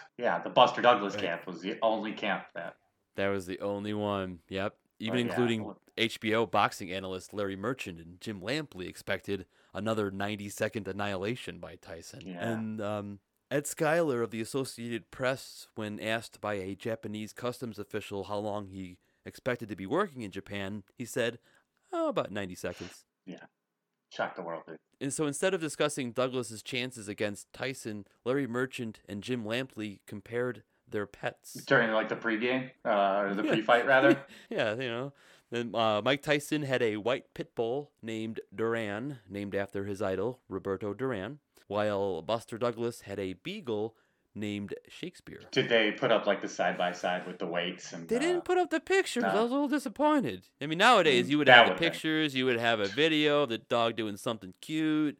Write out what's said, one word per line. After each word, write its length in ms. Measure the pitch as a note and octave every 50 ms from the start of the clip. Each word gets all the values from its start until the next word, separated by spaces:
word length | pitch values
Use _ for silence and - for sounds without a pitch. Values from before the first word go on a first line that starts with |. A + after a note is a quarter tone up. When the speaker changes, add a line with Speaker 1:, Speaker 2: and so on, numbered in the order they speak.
| - - _ -
Speaker 1:
yeah, 200 | A#2+ G#2+ E2+ E2+
the 80 | - F#2+
Buster 300 | - - B2 A2+ - B2
Douglas 320 | A2 B2 A#2+ G2+ G2+ G2 F#2+
Speaker 2:
Right. 100 | G#2 G2
Speaker 1:
camp 220 | F2 E2+ E2+ -
was 140 | F#2 F2+ D#2+
the 180 | F2+ G2 A2+ -
only 300 | A2+ A2 A2 G#2+ G#2 G#2+
camp 320 | G2 - A2+ G2+ F#2+ F#2 - - -
that 220 | F2 E2+ E2+ - _ _ _ _ _ _ _ _
Speaker 2:
That 120 | - G2 G2
was 180 | G2+ G2 F2+
the 140 | F2+ F#2+ -
only 340 | - G2+ G2+ G2+ G2+ G#2 G#2
one. 460 | G#2 G#2 G2+ G2+ G2 F#2+ F#2 F2+ E2+ _ -
Yep. 280 | F#2+ F#2+ F#2+ G#2+ - _ _ _ _ -
Even 140 | G#2 A2+
Speaker 1:
But 60 | A#2 B2
yeah, 60 | A#2+ A#2
Speaker 2:
including 340 | - B2 B2 A#2 A#2 A2 G#2
Speaker 1:
well 160 | G2+ F#2+ - _ _ - -
Speaker 2:
H 220 | A2+ A#2 - -
B 140 | - A2 G#2+
O 100 | A2+ A#2
boxing 440 | F2+ - G#2 G#2 B2 - - G#2 E2+
analyst 400 | F2+ F#2+ F#2+ F#2+ F#2 F#2 - -
Larry 240 | - G#2 G2+ G2 G2
Merchant 420 | F#2+ G2 A#2+ C3+ - - G2+ F2 E2
and 200 | E2 E2+ F2 F2+
Jim 200 | - A#2 G#2+ F#2+
Lampley 440 | E2+ G#2+ C#3 D#3 D3+ - - F#2 F2+ F#2
expected 580 | G2 - - - G2+ F#2 - - G2+ F#2+ F2 - _ _ _ _
another 380 | - F#2+ G#2 A2 A2 G#2+ G#2 G2
ninety-second 760 | G2 G2 G2+ G2+ G#2+ G2+ G2+ G2+ - - A2 G#2+ - A2+ G2 F#2+
annihilation 720 | F#2+ G2+ G2+ G2+ G2+ F2+ F#2+ G#2+ B2 - - - F2 F2
by 180 | E2+ D#2+ E2+
Tyson. 440 | F2+ - - E2+ E2 E2 - - - -
Speaker 1:
Yeah. 200 | F#2 F2+ F2 G2+ A2+
Speaker 2:
And, 300 | A2+ A2 A2 A2 A2 G#2+
um, 380 | G2+ G2+ G#2+ G#2 G2+ G2+ G2+ G2 _ _ _ _ _ -
Ed 160 | B2+ D3 C#3+
Schuyler 560 | - - - D#3+ D3 D#3+ F3 E3+ D3+ B2+ A#2+
of 80 | A#2 G#2
the 80 | A2 A2
Associated 680 | A2+ - - C3+ C3+ B2 - - A#2 A#2+ A#2 A2+ - -
Press, 580 | - - C3 B2+ C3+ B2+ - - - - - - -
when 240 | - G#2+ G#2 G#2 -
asked 400 | - A2 A2+ A2+ A2 - - -
by 140 | - G#2 G#2
a 200 | G2+ F#2 F#2+ G2+
Japanese 580 | - - A#2 A2+ - - G#2+ G#2 G#2+ G#2+ G2+
customs 460 | - - B2 B2 B2 - B2+ A#2 G#2 G#2
official 460 | G2+ - - G#2+ - - G#2 G2 F#2
how 140 | F#2 G#2 G#2
long 280 | G#2+ G#2+ G2+ G#2 G2+ F#2
he 300 | F#2+ F#2+ F#2+ F2+ F2+ - _ _ _ _ -
expected 440 | G#2+ - - - B2+ B2 - A#2 G2
to 60 | G#2
be 100 | F2+ F#2+
working 360 | F#2+ C3 F3 G#3+ F3+ C3+ B2+
in 80 | A2 G2
Japan, 520 | - G2 - - G2+ G2+ G2 G2 G#2 G#2 - _ _
he 100 | - B2
said, 320 | A2 - C3 A#2 A#2 A2+ - _ _ _ _ _ _ _ _ _ -
"Oh, 160 | - E4+ E4 D4+
about 220 | A3+ E3 B2+ -
ninety 240 | F#2+ G#2 G2+ F2+ F2+
seconds." 500 | - - F2+ F2+ - F2+ F2+ - - _ _ _ _ _
Speaker 1:
Yeah. 220 | F#2 F2 - - - _ _ _ _ _ _ _ _ _ _ _ _
Shock 220 | - - A2 - -
the 60 | -
world, 220 | F2 E2+ E2 D#2+ -
dude. 120 | - D#2+ D2+ _ _ _ -
Speaker 2:
And 120 | B2+ C#3+
so 140 | C3 - D#3
instead 280 | C#3+ C#3 - F#3+ F#3+ F#3+
of 60 | F3
discussing 520 | D#3+ D3 - - D#3 D3+ - D3+ C3 A#2+
Douglas's 500 | A2 B2+ B2+ C3+ B2 C3 A#2+ G#2 A2 G#2+
chances 460 | - - C3+ B2 B2 B2+ B2+ A#2 G2+ G2+
against 440 | G2+ - A2 G#2 G2+ - - _
Tyson, 540 | - - B2+ C3 C3+ - - A#2 G#2+ G#2 F#2+ _ _ _ -
Larry 220 | A#2 C3 C#3+ C#3
Merchant 540 | A2+ A#2 B2 C3 C3 - - A#2+ A2 G#2 - _ -
and 140 | G2+ G#2
Jim 220 | F#2+ - B2+ B2 G#2+
Lampley 560 | G#2+ A2+ B2 C3+ C3 - A2 A2 G#2+ F#2+ - _
compared 560 | - A2 G#2 - - A2+ A#2+ B2 B2 A#2 G#2+ - _ _ _ _ -
their 180 | G#2+ G#2 G2+
pets. 480 | - - - - B2 - _ - - -
Speaker 1:
During, 360 | - - - C#3 B2+ A#2 A2+
like, 180 | A2 A2 G#2+ -
the 60 | A#2
pregame, 540 | - - A#2 A2+ G#2 A#2+ B2 C3 C3 C3 - - _ -
uh, 340 | B2+ G#2+ G2+ G2 G2 F#2+ G2+ G2+
or 100 | G2 G2+
the 80 | G2
Speaker 2:
Yeah. 80 | - D#4
Speaker 1:
pre-fight, 340 | - A2+ - - A#2+ A#2+ A#2
rather? 380 | C3 C3+ C3 C#3 C3+ - - - - -
Speaker 2:
<laughs> 140 | - - -
Yeah, 240 | A#3 F3+ B2+ A2 G#2+
you 140 | B2 C3+ A#2+
know. 240 | A#2 A#2+ C3+ C#3+ - _ _ - - - _ -
Then, 240 | A#2+ A#2+ A#2+ A#2 F#2
uh, 260 | A#2 A2+ A2 G#2+ G#2
Mike 200 | G#2 B2+ C#3+ C#3+
Tyson 400 | - D#3 D3 D3+ - - D#3 D3
had 180 | C#3+ C3+ C3 B2
a 140 | A#2+ A2 G#2+
white 380 | G#2+ G2 A#2 C3+ - - _ -
pit 200 | - A#2+ - -
bull 340 | - A#2 A2+ B2 C#3+ D3 - _ _
named 400 | - A2+ A2+ A2 A2 A2+ A2 - - _ G2
Duran, 640 | G2 A2+ A2+ A#2 A#2 A2+ G2+ G2+ G#2+ B2 D3 C#3+ A#2+ - F#2
named 260 | F#2+ G2+ G2+ G2+ F#2
after 280 | G2 G2+ - - G2+ G2
his 160 | G2+ G2+ F#2+
idol, 400 | G#2 G2 F#2+ F#2 G2 B2 B2 - _ -
Roberto 460 | F#2 F#2 - G2 F#2+ F#2 A2 G#2 G2+
Duran, 460 | G#2 C3 C3+ A#2+ F#2+ F#2 A#2 D3 D3 _ _ _ - _
while 560 | - G2 G#2 G#2 G#2+ G#2 G2 G2+ G2 F2+ D#2+
Buster 340 | - - A2+ A2+ - - A#2+
Douglas 440 | G#2 B2 A#2+ A#2 A2+ A#2+ A#2+ A#2 -
had 160 | - G#2 G2+ G2+
a 140 | G2 F#2+ F#2
beagle 600 | F#2 - D#3+ G3 A3 E3 A#2+ A2 G#2 G#2+ A#2 - _ _ _ _ _ _ _
named 420 | - G2+ G#2+ G#2 G#2 G#2 G2+ F#2+ - - - -
Shakespeare. 520 | - - - F#3 - - - - D#2 - - -
Speaker 1:
Did 180 | - C3+ A#2+ -
they 220 | A#2 A2+ G#2+ G#2
put 220 | G2+ - - A#2+
up, 120 | A2+ G2+ -
like, 140 | G#2+ G2 -
the 80 | - G2
side-by-side 800 | - - F#2 F2 F2+ F2+ F2+ F2+ F2 - - F#2 F2+ F2+ F2+
with 120 | F2+ F2+ -
the 60 | G2
weights 460 | E2+ E2+ F2 E2+ F#2+ F#2 - - -
and, 140 | - E2+ E2 E2
Speaker 2:
They 100 | A3 B3
didn't 180 | D4 F4 F4+ F4
Speaker 1:
uh, 40 |
Speaker 2:
put 160 | - - F4+ F4+
up 120 | F4+ -
the 80 | D#4+ D#4+
pictures. 440 | - - F#4 G4 F4+ - - B3 A#3+
I 80 | F#3+ F#3+
Speaker 1:
no? 80 | G3+
Speaker 2:
was 80 | A#3 A#3+
a 40 | B3+
little 140 | C#4+ D4 B3+
disappointed. 800 | D4 C#4+ - B3 G3 - D4 D4+ D4+ C#4+ G3+ B2 F#2+ F#2 - _ _ -
I 60 | C#3
mean, 120 | D3+ D#3 E3+
nowadays, 480 | G3+ A#3+ B3 G3 E3+ D#3 B2 A#2+ B2
Speaker 1:
Mm, 40 | B2+
Speaker 2:
you 80 | C#3+ D3+
would 100 | D3 B2+
Speaker 1:
that 80 | B2+
Speaker 2:
have 100 | A#2+ A#2
the 60 | G2
Speaker 1:
would 80 | F#2+ -
be. 60 | E3
Speaker 2:
pictures, 480 | E3 - - - D#3+ D#3 D#3 D#3 D3 C3
you 80 | C3 B2+
would 140 | C3 A#2+ A2+
have 180 | A#2 A#2 A#2 G#2+
a 80 | G2+
video 560 | G2+ G2 C3 D#3 E3 D#3 D3+ D3+ D3+ D3 D3 D3
of 40 | A#2+
the 100 | A2+ G#2+
dog 380 | - - B2 A#2 A#2 A#2 A2
doing 200 | A2 A2 G#2+ G2+
something 380 | G2 - C3 A2+ G#2+ F#2+ F#2 F2+ -
cute. 580 | - - D#3 D#3 D#3 D#3 D#3 D3+ D#3 D3 D3 -